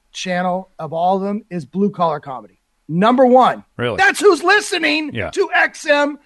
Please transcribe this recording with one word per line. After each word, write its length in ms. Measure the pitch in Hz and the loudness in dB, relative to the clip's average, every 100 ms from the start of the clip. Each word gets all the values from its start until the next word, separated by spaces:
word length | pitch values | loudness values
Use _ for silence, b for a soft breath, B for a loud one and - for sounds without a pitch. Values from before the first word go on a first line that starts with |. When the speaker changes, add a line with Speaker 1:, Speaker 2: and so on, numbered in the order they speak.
| _ | _
Speaker 1:
channel 600 | - 185 180 180 180 185 - | -12 -6 -4 -2 -4 -8 -14
of 120 | 156 | -8
all 240 | 165 180 196 | -2 0 0
of 40 | |
them 240 | 196 208 - | -2 -6 -8
is 140 | 175 127 | -12 -8
Blue 260 | 190 202 | -2 -2
Collar 280 | 160 170 120 | 0 -2 -4
Comedy? 400 | 143 127 104 _ _ _ - | -10 -14 -16 _ _ _ -6
Number 380 | 165 220 247 247 | 0 2 4 6
one. 360 | 254 214 110 - - | 6 4 0 -10 -6
Speaker 2:
Really? 200 | 120 - | -4 2
Speaker 1:
That's 220 | 392 - | 0 4
who's 240 | 403 339 | 4 4
listening 720 | 349 415 415 359 311 302 302 | 2 2 0 -4 -2 -4 -6
Speaker 2:
Yeah. 160 | - 98 | -6 -6
Speaker 1:
to 180 | - 370 | -4 -2
X 320 | 349 320 - 311 | 0 -2 -4 -2
M 320 | 285 285 285 | 0 0 -4